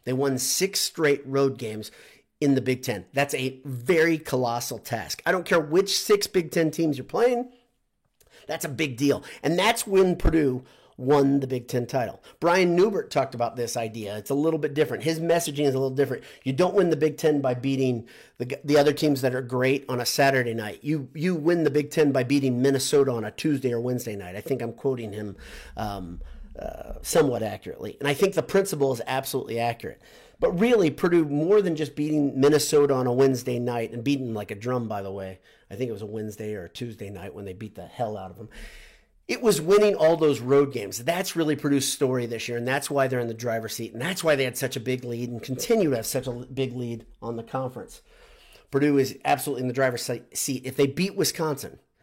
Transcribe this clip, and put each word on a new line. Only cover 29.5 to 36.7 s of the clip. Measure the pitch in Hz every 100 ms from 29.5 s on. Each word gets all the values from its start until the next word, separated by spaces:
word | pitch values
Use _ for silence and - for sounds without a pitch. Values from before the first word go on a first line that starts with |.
| 113
accurate. | 117 117 80 - - - - -
But | - 175
really, | 226 233 165
Purdue, | 127 180 170 156
more | 147 165 208
than | 185 156
just | 143 -
beating | 151 151 143 135
Minnesota | 143 151 - 151 143
on | 131 123
a |
Wednesday | 123 135 127 123 120
night, | 120 120 113
and | 120
beating | 123 143 123
like | 107 104
a | 101
drum, | 127 127 113
by | 104
the | 98
way. | 98 95 92 _ _ -
I | 98
think | 123
it |
was | 104
a | 107
Wednesday | 110 107 101 107
or | 104
a |
Tuesday | 87